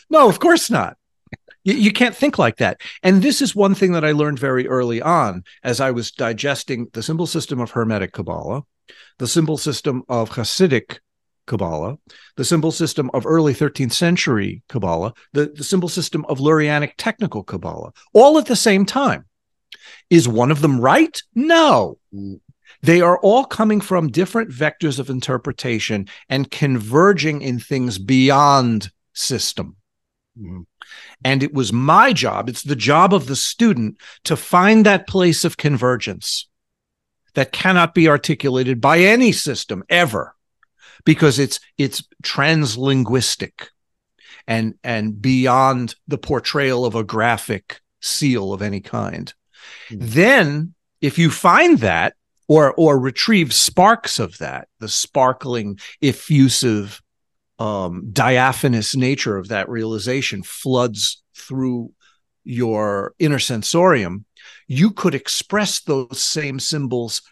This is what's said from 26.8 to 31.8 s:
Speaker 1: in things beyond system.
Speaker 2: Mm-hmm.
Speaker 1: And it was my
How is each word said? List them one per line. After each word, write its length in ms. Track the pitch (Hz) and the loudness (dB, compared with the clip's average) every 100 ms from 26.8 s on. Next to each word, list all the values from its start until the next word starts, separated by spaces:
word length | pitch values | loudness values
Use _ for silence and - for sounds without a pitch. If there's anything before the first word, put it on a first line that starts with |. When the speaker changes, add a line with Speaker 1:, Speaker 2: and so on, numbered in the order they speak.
| 104 143 196 170 156 147 | 0 2 4 2 -2 -4
Speaker 1:
in 180 | 139 123 | -6 -6
things 380 | - 135 123 95 | -4 -4 -4 -4
beyond 920 | 95 131 131 139 147 139 123 110 98 _ _ | 0 4 4 6 4 4 2 -2 -6 _ _
system. 640 | - - 123 - - - - _ _ _ _ _ 117 | -8 -6 -4 -6 -8 -12 -14 _ _ _ _ _ -20
Speaker 2:
Mm-hmm. 220 | 90 90 - _ - - - - | -16 -14 -16 _ -20 -20 -20 -6
Speaker 1:
And 200 | 131 135 | -2 0
it 100 | 143 | 0
was 200 | 143 107 | -2 -2
my 400 | 117 | 0